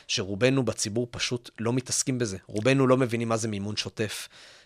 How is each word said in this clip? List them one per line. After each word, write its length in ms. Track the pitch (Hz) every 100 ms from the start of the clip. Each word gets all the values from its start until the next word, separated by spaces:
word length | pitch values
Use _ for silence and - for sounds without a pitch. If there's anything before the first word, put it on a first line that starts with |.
| -
שרובנו 540 | - 95 101 127 135
בציבור 460 | 110 - 110 110 123
פשוט 400 | 92 - 123 - -
לא 140 | 110
מתעסקים 460 | 127 - - - 127
בזה. 180 | 113 95 -
רובנו 400 | 104 120 135 127
לא 100 | 131
מבינים 320 | 123 117 117
מה 80 | 113
זה 120 | 113
מימון 280 | 101 101 104
שוטף. 520 | - - 104 - - - - -